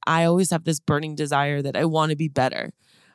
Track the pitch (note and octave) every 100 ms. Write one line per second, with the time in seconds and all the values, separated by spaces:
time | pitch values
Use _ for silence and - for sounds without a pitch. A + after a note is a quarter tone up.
0 | - D#3+ E3 F3 F#3 E3 E3+ D3+ - D3
1 | D#3 D3+ D3 C#3+ C#3+ C#3+ C#3 B2 D#3+ D#3
2 | D#3 D3 D#3 C3+ B2+ - - - _ _
3 | _